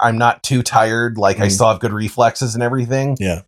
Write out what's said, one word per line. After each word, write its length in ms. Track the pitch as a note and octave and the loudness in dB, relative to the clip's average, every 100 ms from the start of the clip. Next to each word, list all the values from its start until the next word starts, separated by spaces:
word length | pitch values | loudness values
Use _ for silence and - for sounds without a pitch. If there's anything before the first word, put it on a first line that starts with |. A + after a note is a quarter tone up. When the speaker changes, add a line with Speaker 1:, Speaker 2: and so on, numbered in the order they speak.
Speaker 1:
I'm 160 | A#2 A2+ | 0 2
not 240 | A#2+ - | 2 0
too 200 | - B2+ | -2 -2
tired, 540 | A#2 A#2 A2+ A2+ A#2 A2+ | 0 2 2 0 -2 0
like, 180 | G2 G2+ | 0 2
I 40 | |
Speaker 2:
Mm-hmm. 80 | G#2 | 0
Speaker 1:
still 180 | G2 A2+ | 2 2
have 100 | G#2+ | 2
good 120 | A#2 | -2
reflexes 640 | G#2+ A2 - A#2+ - B2 | -4 -6 0 0 2 -4
and 80 | A2+ | -2
everything. 520 | A#2+ C3 A#2+ C3+ C#3 C3+ | -2 -2 -2 -2 -2 -2
Speaker 2:
Yeah. 220 | F#2+ E2+ | -4 -4